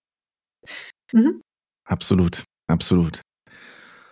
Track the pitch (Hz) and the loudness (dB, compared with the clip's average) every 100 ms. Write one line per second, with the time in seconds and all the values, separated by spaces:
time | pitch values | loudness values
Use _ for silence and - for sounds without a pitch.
0 | _ _ _ _ _ _ - - - - | _ _ _ _ _ _ -20 -18 -18 -20
1 | - 226 262 - - _ _ _ - 90 | 0 2 2 0 -12 _ _ _ -8 -6
2 | - 95 87 - - _ - 82 - 90 | 0 2 2 -2 -16 _ -4 -2 2 0
3 | 82 - - _ _ - - - - - | 0 -4 -18 _ _ -20 -20 -20 -20 -20
4 | _ | _